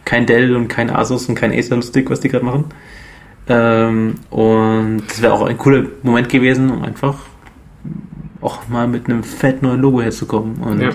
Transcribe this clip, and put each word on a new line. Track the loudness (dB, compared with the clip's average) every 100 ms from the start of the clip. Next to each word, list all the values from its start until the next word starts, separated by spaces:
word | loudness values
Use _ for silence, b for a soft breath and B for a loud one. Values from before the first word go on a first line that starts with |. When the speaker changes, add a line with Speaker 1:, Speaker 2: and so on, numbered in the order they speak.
Speaker 1:
kein | -4 0 4
Dell | 4 4 2
und | 0
kein | -2 -2
Asus | -2 -2 -2 -2
und | -2
kein | 0
Acer | 0 0 -2
lustig, | 0 0 0
was | -2
die | -2
grad | -2
machen. | 0 -2 -4 B B B B B B B 0
Ähm, | 2 4 4 2 0 -2 -4 -6
und | 0 4 4 4 2 0 -2 -6
das | 0
wär | 2
auch | 2 0
ein | 0
cooler | 4 4 2 -4
Moment | 0 2 2
gewesen, | 2 2 2 0
um | 0
einfach | -6 -4 -4 -4 -10 -20 -20 -20 -20 -18 -14 -12 -14 -16 -18 -8
auch | -8 -8 -6
mal | -2 0
mit | -2 -2
einem | -4
fett | -4 -2 0 2
neuen | 0 2
Logo | 2 2
herzukommen. | 0 -4 -4 -2 -2 -6
Und, | -4 0
Speaker 2:
Ja. | -2